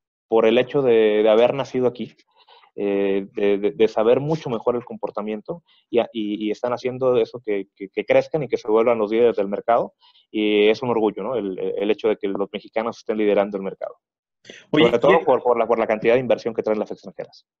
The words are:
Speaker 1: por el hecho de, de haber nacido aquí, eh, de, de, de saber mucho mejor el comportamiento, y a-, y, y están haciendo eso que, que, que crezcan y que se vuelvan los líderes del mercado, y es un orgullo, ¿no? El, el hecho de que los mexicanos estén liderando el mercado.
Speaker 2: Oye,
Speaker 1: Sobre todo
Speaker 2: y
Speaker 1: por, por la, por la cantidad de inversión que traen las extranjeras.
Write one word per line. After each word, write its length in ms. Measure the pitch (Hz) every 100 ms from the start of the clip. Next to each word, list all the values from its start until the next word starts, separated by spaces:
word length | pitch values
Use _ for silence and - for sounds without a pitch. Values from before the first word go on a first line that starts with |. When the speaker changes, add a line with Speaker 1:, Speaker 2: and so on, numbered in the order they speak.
| _ _ -
Speaker 1:
por 180 | 113 113
el 120 | 117
hecho 240 | 127 147
de, 420 | 135 113 110 107
de 60 | 107
haber 240 | 107 120
nacido 340 | 139 127 131 123
aquí, 260 | 120 110 _ _ _ _ _ _ -
eh, 520 | 101 98 98 98 98 -
de, 240 | 101 101
de, 120 | 101
de 160 | - 110
saber 320 | - 110 127
mucho 300 | 143 160 147
mejor 260 | 113 123 120
el 100 | 113
comportamiento, 800 | 110 104 107 107 107 - 170 _ _ -
y 100 | 117
a-, 100 | 107
y, 360 | 113 104 107 107
y 40 |
están 220 | 101 123
haciendo 440 | 120 123 127 131 123
eso 240 | 110 120
que, 240 | 113 101 98 -
que, 140 | 98
que 160 | - 98
crezcan 380 | 135 127 160
y 40 | 131
que 100 | 113
se 100 | 120
vuelvan 300 | 110 117 117
los 140 | 104
líderes 240 | 110 120 104
del 120 | 98
mercado, 460 | 101 - 117 196 _ _ _ _
y 360 | 107 107 104 104
es 140 | 110
un 80 | 127
orgullo, 320 | 113 107 98
¿no? 140 | 101 127
El, 220 | 101 92
el 320 | 95 92 104
hecho 180 | 107 113
de 80 | 104
que 100 | 101
los 220 | 98 98
mexicanos 460 | 101 101 110 113 107
estén 200 | - 107
liderando 400 | 104 101 101 101
el 60 |
mercado. 340 | 95 - - - _ _ _ _ - - -
Speaker 2:
Oye, 160 | 151 156
Speaker 1:
Sobre 120 | -
todo 220 | 139 170
Speaker 2:
y 20 |
Speaker 1:
por, 180 | - 127
por 160 | 123 117
la, 80 | 113
por 140 | 113
la 80 | 107
cantidad 280 | 110 113 120
de 40 |
inversión 340 | 123 107 120
que 100 | 113
traen 140 | 110 107
las 140 | 104
extranjeras. 560 | - - - - - _ _